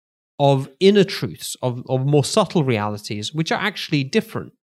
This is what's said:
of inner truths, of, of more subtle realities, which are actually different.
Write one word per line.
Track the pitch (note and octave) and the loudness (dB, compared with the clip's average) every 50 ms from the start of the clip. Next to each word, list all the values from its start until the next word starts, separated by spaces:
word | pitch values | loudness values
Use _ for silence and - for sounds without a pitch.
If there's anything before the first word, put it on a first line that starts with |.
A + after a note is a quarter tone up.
| _ _ _ _ _ _ _ - | _ _ _ _ _ _ _ 0
of | C#3+ C#3 C#3 C3+ C3+ - - _ | 2 4 4 2 0 -6 -2 _
inner | F#3 G3 G#3 G#3 F3+ | 4 6 6 6 4
truths, | - - - C#3 F#2+ D2+ - - - - - | 2 0 -6 -6 -8 -8 -10 -12 -14 -10 -6
of, | - B2+ A#2 B2 - | -4 -4 -4 -6 -4
of | - C3 C3 C3 | -2 -2 0 2
more | C#3+ D3 C#3+ C3+ | 2 2 2 2
subtle | - - A3 G3 - - F3+ C#3 | 2 2 0 0 2 0 0 2
realities, | C3 A#2+ G#2 G#2 G#2 G#2 G#2 - - A2 G#2 G#2 - D3+ | 2 0 0 0 -4 -6 -8 -8 -10 -8 -8 -8 -6 -6
which | D#3 E3 - | -6 -2 -2
are | B3 - | -2 -2
actually | F3+ G#3+ - - - - D#3+ C#3+ C3+ | -2 -4 -4 -6 -6 -2 -2 -2 -2
different. | C3 - A3 A3 - - G#2 D#2 - _ _ | 0 -2 -2 -2 -2 -8 -10 -10 -10 _ _